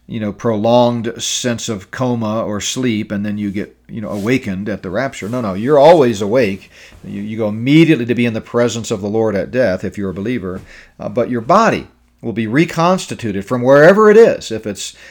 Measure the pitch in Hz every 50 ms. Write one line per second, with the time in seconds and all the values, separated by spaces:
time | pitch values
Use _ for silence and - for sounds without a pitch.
0 | _ - 123 113 107 104 95 - - 117 110 104 107 117 120 123 120 120 120 120
1 | 110 117 - 113 - - - - - 123 117 110 - - 110 95 95 - - -
2 | 131 127 120 117 113 107 107 113 98 85 104 101 95 - - 131 127 127 110 107
3 | 107 - 107 101 101 107 104 104 104 101 92 104 95 - _ _ _ - 104 117
4 | 107 - 101 104 98 117 131 127 - 104 95 92 104 110 101 92 - 95 87 113
5 | 131 135 - - 101 101 120 127 117 101 92 95 110 135 151 139 139 160 180 165
6 | 135 120 113 98 107 98 113 135 120 98 101 98 - - _ - - - - -
7 | - 98 101 101 101 107 110 107 110 104 104 110 117 135 147 160 165 156 160 156
8 | 120 117 117 117 120 120 110 110 - - - 120 120 120 107 117 104 - 117 95
9 | 101 101 104 113 110 110 98 95 82 67 - 127 123 101 92 95 - 95 - 104
10 | 101 95 87 98 98 117 127 113 90 92 90 - - - - - - _ _ -
11 | - - 101 123 - - 123 120 110 127 175 208 226 196 120 80 - - _ _
12 | _ _ _ _ - 117 98 113 113 107 117 147 170 165 - 165 165 175 190 185
13 | - - 117 - - 107 92 98 95 - 127 123 123 131 139 143 151 170 196 214
14 | 220 214 202 226 233 190 - - - - 110 107 - 107 98 - - - - -
15 | - -